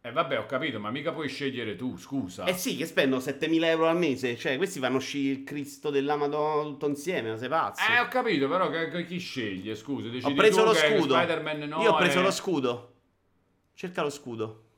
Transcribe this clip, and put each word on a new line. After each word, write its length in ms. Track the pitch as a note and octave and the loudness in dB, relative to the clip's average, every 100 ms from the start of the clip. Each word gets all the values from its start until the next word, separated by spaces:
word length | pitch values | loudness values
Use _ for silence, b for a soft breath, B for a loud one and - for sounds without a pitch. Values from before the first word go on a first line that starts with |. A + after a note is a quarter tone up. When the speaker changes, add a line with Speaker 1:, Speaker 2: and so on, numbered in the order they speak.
Speaker 1:
Eh, 120 | B2 | -6
vabbè, 260 | B2+ D#3 C3 | -2 0 -2
ho 80 | G#2 | -2
capito, 320 | C3+ D#3+ A2 | -4 -2 -4
ma 100 | G#2 | -6
mica 220 | C3 D3+ | -4 -4
puoi 160 | D3 D3+ | -4 -6
scegliere 480 | - C#3 A#2+ A2+ F#2 | -4 -6 -4 -6 -6
tu, 220 | B2+ F2+ | -6 -8
scusa. 460 | - C#3 A2 - | -8 -6 -6 -4
Speaker 2:
Eh 100 | F#2 | -2
sì, 220 | F3+ - D3+ | -2 -2 -4
che 100 | D#3+ | -4
spendo 340 | - C#3+ C3 | 2 2 2
settemila 480 | C3 C3 D#3 E3 E3 | -2 -4 0 2 4
euro 200 | D#3+ E3 | 4 4
al 100 | E3 | 2
mese. 380 | E3+ A#2+ B2 A#2 | 2 0 -2 -2
Cioè, 200 | E3 C3 | -2 -2
questi 220 | F#3 D3 | -2 -2
fanno 180 | B2+ B2+ | 0 0
uscire 360 | C3 C#3+ C#3 C3+ | -2 -4 -2 -2
il 40 | |
Cristo 460 | C3+ D3 C#3+ - D3+ | -6 -8 -10 -6 0
della 260 | C#3 C#3 D3 | 0 2 0
Madonna 460 | D3 D3 D3+ D3+ | 0 0 0 0
tutto 240 | D3+ C#3 D3 | -2 -4 -2
insieme, 420 | C#3+ - C#3 A2+ | -2 -2 -2 -2
ma 60 | A2+ | -4
sei 120 | B2+ | -2
pazzo? 340 | D#3+ A2+ - G3+ | 0 0 0 2
Speaker 1:
Eh, 80 | A#3 | 2
ho 80 | A#3+ | 2
capito, 400 | B3+ A#3+ E3 C3+ | 0 2 2 2
però 220 | F3 E3+ | 2 0
che, 180 | D#3 E3 | 0 -4
che, 160 | E3 | -4
chi 140 | E3+ F3+ | -6 -8
sceglie, 560 | - C3+ A2 F#2 G2 | -8 -6 -4 -4 -6
scusa? 340 | A2 - C3+ A2 | -8 -6 -6 -6
Decidi 240 | B2 C#3 | -4 -2
Speaker 2:
Ho 20 | C#3 | 6
preso 240 | G#3+ F#3+ | 6 8
Speaker 1:
tu 40 | A3 | 6
Speaker 2:
lo 40 | |
Speaker 1:
che 240 | G#3+ D3+ D3 | 6 6 4
Speaker 2:
scudo. 160 | D3+ C3+ | 4 4
Speaker 1:
Spider-Man 420 | E3+ D#3+ D3+ D3+ D3 | 4 0 -2 -6 -6
no, 140 | D3+ | 2
Speaker 2:
Io 100 | A3+ | 4
ho 40 | D#3+ | 6
preso 240 | F3 C#3 | 6 4
Speaker 1:
eh. 20 | |
Speaker 2:
lo 80 | G3 | 2
scudo. 640 | F#3 - D#3+ B2+ A#2+ - _ _ _ _ _ _ _ _ | 0 0 0 0 -2 -8 _ _ _ _ _ _ _ _
Cerca 280 | _ F3+ F3+ | _ -10 -4
lo 80 | D3+ | -4
scudo. 520 | C#3+ - A#2 A2 - _ | -4 -10 -6 -6 -8 _